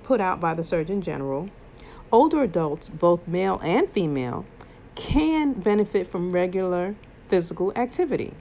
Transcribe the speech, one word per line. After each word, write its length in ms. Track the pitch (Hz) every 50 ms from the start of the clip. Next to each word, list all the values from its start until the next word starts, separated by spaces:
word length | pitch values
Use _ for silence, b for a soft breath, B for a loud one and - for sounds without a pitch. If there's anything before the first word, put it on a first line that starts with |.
put 180 | - - 262 220
out 200 | 196 277 185 -
by 140 | 170 165 160
the 100 | 165 165
Surgeon 360 | - 185 165 160 165 196 202
General, 480 | 175 170 151 143 139 135 135 139 175 202 - - - - B B B B B B B B
older 320 | - 233 285 320 349 302
adults, 460 | 269 190 170 175 160 151 143 160 - -
both 380 | - 156 175 175 175 170 170 175
male 320 | 170 185 190 196 185 -
and 260 | - 156 180 247 415 392
female, 520 | - 214 175 156 143 135 127 123 - - 185 - - B B B B B B - -
can 560 | - - - - 294 311 320 320 311 302 277
benefit 580 | 254 202 170 214 208 208 208 208 - 202 185 -
from 220 | - 185 175 180
regular 640 | 180 180 180 185 180 190 185 185 180 175 180 190 208 208 - - - - - -
physical 440 | 202 180 170 175 170 - 180 196 -
activity. 560 | - 247 254 - - 359 294 214 - - - - -